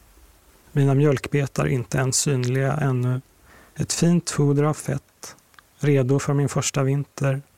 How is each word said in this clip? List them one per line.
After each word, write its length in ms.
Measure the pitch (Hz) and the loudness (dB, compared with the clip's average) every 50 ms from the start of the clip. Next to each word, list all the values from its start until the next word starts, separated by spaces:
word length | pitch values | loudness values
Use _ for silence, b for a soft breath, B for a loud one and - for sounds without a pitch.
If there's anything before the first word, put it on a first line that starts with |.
| _ _ - _ - - _ _ _ _ _ _ _ _ - | _ _ -20 _ -20 -20 _ _ _ _ _ _ _ _ 0
Mina 200 | 151 139 139 135 | 2 2 4 4
mjölkbetar 720 | 135 147 151 139 123 - - - 147 139 131 - - 143 | 4 4 4 2 0 -2 -2 -2 -2 -2 -2 -4 -4 -2
inte 320 | 151 147 127 117 - - 139 | -2 -2 -2 -4 -4 -4 -2
ens 180 | 135 131 123 | -2 -2 -2
synliga 560 | - - 151 143 127 123 123 127 135 135 139 143 | -2 0 0 0 0 0 -2 -2 0 0 0 0
ännu. 480 | 151 143 139 127 127 123 127 127 127 - _ _ _ b b b b b b b | 0 0 0 0 0 0 0 -2 -2 -4 _ _ _ b b b b b b b
Ett 180 | b - - - | b -6 -6 -2
fint 380 | - 165 170 175 175 - - | 0 2 2 2 2 0 -2
foder 320 | - - 143 143 143 139 147 | -2 0 2 2 2 2 2
av 120 | 151 147 | 0 0
fett, 640 | - - - 135 143 - _ _ _ - - - _ _ _ _ - - _ _ - | -2 -4 -6 -6 -6 -8 _ _ _ -20 -20 -20 _ _ _ _ -20 -20 _ _ -4
redo 400 | - 147 143 139 131 123 139 143 | 0 2 2 2 2 2 0 0
för 160 | - - 143 | 0 0 0
min 140 | 143 139 123 | 0 0 0
första 340 | - 147 135 - - 143 139 | 0 -2 -4 -2 -2 -2 0
vinter. 600 | 131 139 143 139 - _ - 143 139 135 135 139 _ _ | 0 0 -2 -4 -6 _ -4 -2 -2 -2 -4 -6 _ _